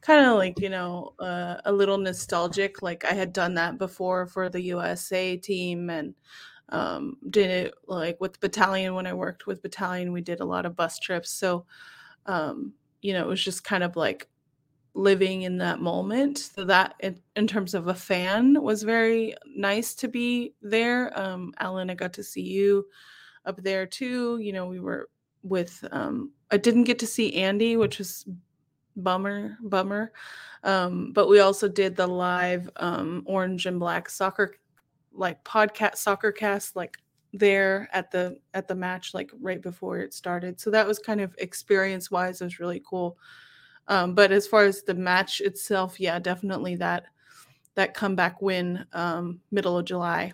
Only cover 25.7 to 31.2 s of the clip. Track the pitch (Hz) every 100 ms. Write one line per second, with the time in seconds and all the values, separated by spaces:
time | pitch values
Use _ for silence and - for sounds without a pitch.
25.7 | - - - - - - _ _ 208 233
26.7 | 233 233 240 226 - 214 - 190 202 226
27.7 | 226 208 - 190 - - 180 _ _ _
28.7 | _ _ - 185 185 196 202 208 214 220
29.7 | 190 190 202 226 - - - - - 202
30.7 | 190 180 180 180 -